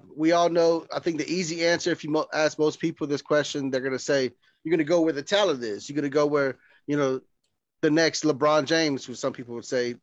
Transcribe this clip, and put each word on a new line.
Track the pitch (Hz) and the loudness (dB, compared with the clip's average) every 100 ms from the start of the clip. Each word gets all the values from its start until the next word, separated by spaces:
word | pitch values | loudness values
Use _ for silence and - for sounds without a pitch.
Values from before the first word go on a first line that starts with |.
| 92 139 | -10 0
we | 160 | 4
all | 170 170 | 6 6
know, | 170 165 165 160 | 4 4 2 -2
I | 147 | -4
think | 180 156 | -2 -2
the | 147 | -2
easy | 175 165 165 170 | -2 -4 -2 0
answer, | 170 180 | 0 0
if | 156 | -4
you | 151 | -2
mo-, | 156 139 | -2 -2
ask | 151 151 - | 0 0 2
most | 151 147 | 0 0
people | 165 165 151 | -4 -4 -4
this | 143 | -4
question, | - 151 143 147 135 | 0 0 0 -4 -4
they're | 131 | -4
gonna | 131 127 | -4 -4
say, | - 139 127 - _ _ | -2 0 0 -6 _ _
"You're | 160 | -2
gonna | 160 | 0
go | 147 175 | 2 2
where | 160 | 2
the | 143 | 0
talent | 139 202 202 135 | -2 0 2 0
is. | 117 101 - | -4 -8 -6
You're | 147 | -6
gonna | 143 | -2
go | 151 147 | 0 2
where, | 147 139 - _ _ - | 2 0 -4 _ _ -4
you | 147 | -2
know, | 135 131 - _ _ _ _ _ | 0 -2 -8 _ _ _ _ _
the | 160 | 2
next | 156 160 - 151 | 4 2 0 -2
LeBron | 135 151 151 135 | 0 2 2 2
James," | 165 156 131 - | 0 0 -2 -6
who | |
some | 117 139 | -8 -8
people | 117 120 117 | -8 -10 -12
would | - | -4
say, | 127 120 120 | -4 -2 -6